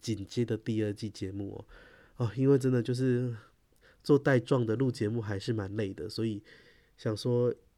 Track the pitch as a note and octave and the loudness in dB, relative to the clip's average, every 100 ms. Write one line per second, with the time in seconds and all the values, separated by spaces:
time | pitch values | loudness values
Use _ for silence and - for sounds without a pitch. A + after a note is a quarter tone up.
0 | - G#2 G2 - A#2 A2 - G#2+ G#2 G#2 | -6 -6 -4 -4 -2 -2 -2 -2 -2 -4
1 | A2 - F#2+ G2 G2 G2+ - - - - | -8 -8 -8 -6 -8 -10 -14 -20 -20 -20
2 | - - A#2+ G#2+ C3+ C#3 B2+ B2+ A#2 B2 | -16 -4 -4 2 4 6 4 2 2 0
3 | C3 A#2+ B2 A2+ - _ _ _ _ _ | 2 2 0 -6 -12 _ _ _ _ _
4 | - C#3+ C#3 C3 A#2 C3+ A2+ A2 C3+ B2 | 4 4 6 4 4 2 2 0 0 0
5 | G#2 A#2 G#2 G2 A2 A2+ F#2+ G#2 G2+ G2 | -2 -2 -4 -4 -2 -2 -2 -4 -4 -6
6 | F2 - A2+ G2+ - - - _ _ - | -8 -4 -4 -4 -8 -20 -20 _ _ -8
7 | A#2 G#2+ B2+ A#2+ A#2+ - _ | -6 -4 0 2 2 0 _